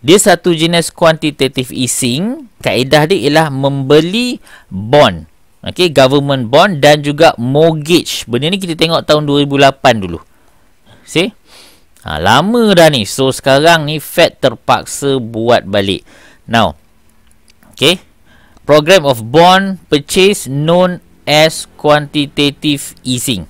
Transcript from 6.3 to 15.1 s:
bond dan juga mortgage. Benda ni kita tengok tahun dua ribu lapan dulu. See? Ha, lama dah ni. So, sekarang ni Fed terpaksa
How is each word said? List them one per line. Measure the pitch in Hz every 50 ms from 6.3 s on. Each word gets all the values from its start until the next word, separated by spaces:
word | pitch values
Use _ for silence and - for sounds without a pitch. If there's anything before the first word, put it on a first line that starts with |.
| 139 131 123 110
bond | 123 147 175 208 185 143 135
dan | 147 151 151 143
juga | 143 147 147 165 160 - -
mortgage. | 117 127 135 143 160 170 160 156 147 147 180 160 - - - - -
Benda | - 113 120 135 160
ni | 185 196
kita | 190 175 160
tengok | - 165 160 165 139 117
tahun | - 156 151 151 143
dua | 143 143 143
ribu | 143 139
lapan | 139 139 135 135 _ - 135 120 110 98
dulu. | 90 85 78 - _ _ _ _ _ _ _ _ _ _ _ _ _ - _ _
See? | - - 151 175 214 - _ _ _ - - - - _ _ _ _ _ _ _
Ha, | - 80 76
lama | 80 98 110 131 165 202 233 247 233 214 196
dah | 170 165 156
ni. | 147 127 104
So, | - - - 135 135
sekarang | 123 - - 139 135 139 147 165 170 165 151
ni | 143 156 151 -
Fed | - - - 170 - - _ -
terpaksa | 135 117 - _ - 127 104 76 - - - - 139